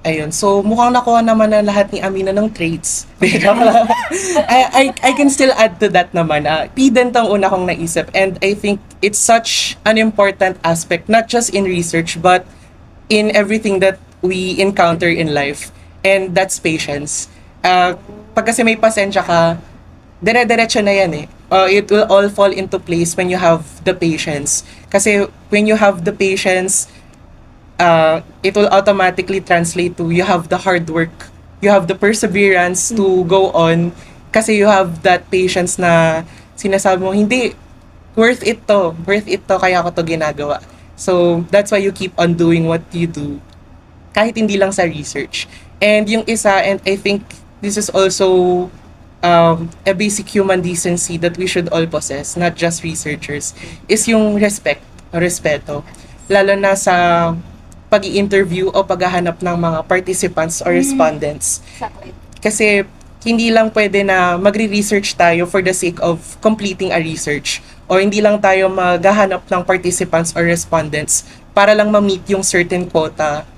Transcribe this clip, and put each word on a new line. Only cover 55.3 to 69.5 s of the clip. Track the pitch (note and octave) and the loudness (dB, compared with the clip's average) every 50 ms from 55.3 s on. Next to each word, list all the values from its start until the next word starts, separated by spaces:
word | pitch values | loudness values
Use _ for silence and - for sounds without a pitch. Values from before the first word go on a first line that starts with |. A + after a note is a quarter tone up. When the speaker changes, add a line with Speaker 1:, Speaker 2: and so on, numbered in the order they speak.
| E3+ - - D#3+ D3 C#3+ - - D3 C#3+ C#3+ - - - - - - - - - | -2 -2 -2 -2 -4 -4 -6 -10 -10 -12 -12 -14 -20 -20 -20 -20 -20 -20 -6 0
Speaker 1:
Lalo | G3 G3 G3 G3 G3 | 2 2 4 2 2
na | G3 G3 G3 G3 | 2 2 0 0
sa | G3 - - F#3 F3 F3 F3 E3+ E3+ E3+ E3 E3 E3+ F3 - - - - - - - - - | 0 0 0 2 2 2 2 2 2 0 0 -2 -6 -10 -14 -20 -20 -20 -20 -20 -20 -4 0
pag-i-interview | - G#3 G3 F#3+ - G3 G3+ G3 F#3+ G3 G3 F3 E3+ F#3 F#3 F#3+ | 0 0 0 0 -2 -2 -2 2 2 2 2 2 -2 -2 -2 0
o | - F#3+ G3 | 0 0 0
paghahanap | F#3+ F#3+ F3+ F3+ F3+ F3+ F3+ F3 F3 E3 - | 0 -2 -2 -2 0 0 0 -2 -2 -4 -4
ng | F3+ F3+ F3 | -4 -4 -2
mga | E3+ E3+ E3 E3 D#3+ D#3+ | -2 -2 -2 -2 -4 -2
participants | - F#3+ F3+ F#3 F#3 F#3+ F3+ - F3 E3+ - D#3+ D#3+ E3+ - | -2 -2 -2 0 -2 -4 -4 -4 -4 -2 -4 -4 -4 -6 -6
or | - F3+ | -2 0
Speaker 3:
Mm. | F3 - | 0 0
Speaker 1:
respondents. | - - C4+ C4+ D#3+ D#3 D#3 D3 D3+ D3 D3+ D3+ - - - - - - - | 0 0 0 2 0 0 0 -2 -6 -6 -6 -6 -6 -6 -6 -8 -10 -18 -14
Speaker 3:
Exactly. | - A#3 G#3+ - - - - - - - - - - | -12 -12 -12 -12 -14 -20 -20 -20 -20 -20 -20 -20 -4
Speaker 1:
Kasi | - G#3+ G#3 - A3+ G#3 G#3 G3+ G3 - - - - - - - | -4 -4 -2 2 2 2 2 2 0 -4 -8 -20 -20 -20 -20 -10
hindi | - A3+ A#3 A#3 A#3 A#3 | -4 -2 0 0 2 2
lang | A3+ A3 A3 A3 | 4 4 2 2
pwede | G#3+ A3 G#3+ G3+ F#3+ G3 G3+ | 2 0 0 2 2 0 0
na | G3 F#3+ F#3 F3+ F3+ F3 | 2 2 2 2 2 0
magre-research | F3 F#3+ G3+ G3+ G#3+ A3+ G#3+ G3 G#3 G3+ G3+ G#3+ G3 G3 - - | 2 2 2 2 2 -2 -2 0 -2 -2 0 0 -2 -2 -4 -2
tayo | - F3+ E3+ E3+ E3+ F3 | 2 2 2 4 2 -2
for | F3 - G3+ | -2 -2 -2
the | F#3 F3+ F#3 | 0 0 -2
sake | F#3 - F3 F3 - | -2 -4 -4 -4 -2
of | - F3+ E3+ E3 - - - - | -2 -2 -2 -4 -6 -16 -20 -2
completing | - A3 A3 A3 G#3 G3+ F#3 F3+ F#3+ F#3 | 0 0 0 0 -4 -8 -6 -6 -6 -2
a | - E3+ | -2 -2
research, | E3 D#3+ D#3+ D3+ - - D3 C#3+ C#3 - - - - - - - - | -2 -4 -6 -8 -6 -6 -6 -6 -6 -8 -8 -8 -10 -18 -20 -20 -6
o | - F3+ F#3 | 0 0 2
hindi | G3 G3+ G3+ G#3+ G#3 | 2 2 0 2 2
lang | G#3 G#3 G#3 | 2 2 2
tayo | G#3 G3 F#3+ F#3+ F#3+ F#3+ | 2 2 2 4 2 0
maghahanap | F#3+ F#3+ F3+ F3+ F3+ F3 F3 F#3+ G3+ G#3 G#3 G3 F#3+ F3 - | 0 0 0 0 0 2 2 2 4 4 2 0 0 -6 -6
ng | - | -4